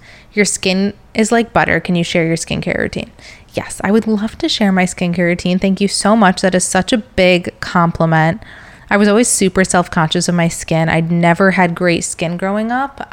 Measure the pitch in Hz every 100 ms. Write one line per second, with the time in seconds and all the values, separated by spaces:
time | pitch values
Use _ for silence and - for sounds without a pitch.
0 | - - - 208 202 - 190 190 202 -
1 | - - 214 233 233 165 160 165 - 175
2 | 170 175 165 165 - - - - - -
3 | - - - - - - - - 190 220
4 | 220 214 220 - 320 - 202 185 180 -
5 | 175 175 170 175 180 185 196 190 196 -
6 | 202 226 185 185 190 185 - 190 185 233
7 | - - 180 180 - - - 180 170 -
8 | 165 160 160 214 - - - - - 202
9 | 208 208 240 - 190 190 185 180 175 180
10 | 160 180 175 175 170 - - 160 160 165
11 | 165 170 170 170 196 185 180 165 180 170
12 | - - 170 175 190 208 220 247 277 -
13 | -